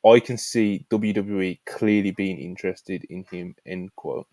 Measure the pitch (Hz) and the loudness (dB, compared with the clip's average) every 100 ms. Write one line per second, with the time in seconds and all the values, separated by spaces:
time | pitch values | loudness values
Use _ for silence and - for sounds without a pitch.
0 | 110 120 - 120 - 120 107 98 - 110 | 8 8 6 -6 -4 0 2 0 -2 -2
1 | 107 104 101 101 92 87 - - 110 104 | 0 -2 -2 -2 -2 -4 -12 -2 2 2
2 | 98 95 98 87 80 90 95 92 - 92 | 2 -2 -4 -4 -10 -6 -6 -6 -8 -10
3 | - 90 92 90 90 - - 92 92 - | -10 -14 -12 -12 -12 -14 -12 -12 -12 -12
4 | 78 67 - | -10 -8 -10